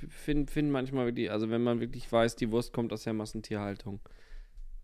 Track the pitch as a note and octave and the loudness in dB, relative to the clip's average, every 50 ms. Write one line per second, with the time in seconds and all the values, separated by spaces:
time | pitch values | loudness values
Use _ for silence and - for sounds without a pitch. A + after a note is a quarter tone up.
0 | - D3+ - - - - D3 D3 C#3+ C3+ - D3+ D3+ D3 C#3+ C3+ B2+ C3 C#3 C3+ | -12 -12 -12 -8 -2 0 2 2 2 2 2 2 2 4 2 2 0 0 0 2
1 | B2+ A#2+ A#2+ A#2+ A#2 F2 G#2 G#2+ A2 A2 A#2 A#2 A#2+ A#2+ A#2+ A#2 A#2 A#2 - B2 | 2 2 2 2 0 0 0 0 2 2 2 4 4 4 4 2 0 -2 -4 -6
2 | - - - A#2 A#2 A#2 - - B2+ A2+ A2 A#2+ A#2+ - - - A#2 A2 G#2 G#2+ | -4 2 6 6 6 6 4 0 0 2 2 2 0 0 -2 -2 -2 0 -2 -4
3 | - A#2 A2+ G#2+ G#2+ G#2+ - A2+ G#2+ - A2 G#2 G#2 G2+ G2 - - G2+ G2+ G2 | -4 -2 -2 -2 -4 -4 -6 -8 -6 -4 -4 -2 -2 -2 -4 -6 -6 -8 -8 -8
4 | - - - - - - - - - - - - - - - - | -10 -14 -16 -18 -16 -14 -14 -14 -14 -14 -12 -12 -10 -10 -10 -6